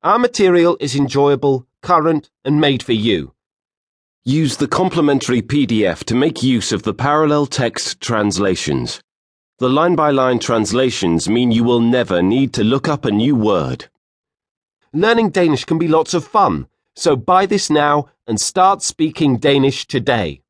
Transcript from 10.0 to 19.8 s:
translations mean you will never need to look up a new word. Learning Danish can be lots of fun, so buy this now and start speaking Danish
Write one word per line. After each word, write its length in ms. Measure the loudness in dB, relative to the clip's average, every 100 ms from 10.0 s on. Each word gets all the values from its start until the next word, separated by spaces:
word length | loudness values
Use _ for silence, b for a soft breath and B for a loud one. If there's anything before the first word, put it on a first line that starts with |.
| 2 2 2 0
translations 920 | 0 -2 0 0 -2 0 0 0 0
mean 240 | 0 2
you 120 | 0
will 180 | 2 2
never 400 | 2 0 0 0
need 320 | 2 0 0
to 100 | 0
look 240 | 0 0 -2
up 180 | -4 -2
a 60 |
new 240 | 0 0 0
word. 540 | 0 0 -2 -8 -12 _ _ _ _ _ _ _ _ _ _
Learning 380 | -2 2 2 2
Danish 340 | 2 2 0 0
can 140 | -2
be 80 | 2
lots 260 | 2 2
of 140 | -4 -2
fun, 400 | 0 0 0 -8 _ _ -4
so 200 | 0 0
buy 320 | 2 2 2
this 240 | -2 0
now 340 | 2 2 0 -2 b -6
and 120 | -4
start 440 | -2 2 2 2
speaking 540 | -4 -4 -4 0 0 2
Danish 500 | 2 2 2 -2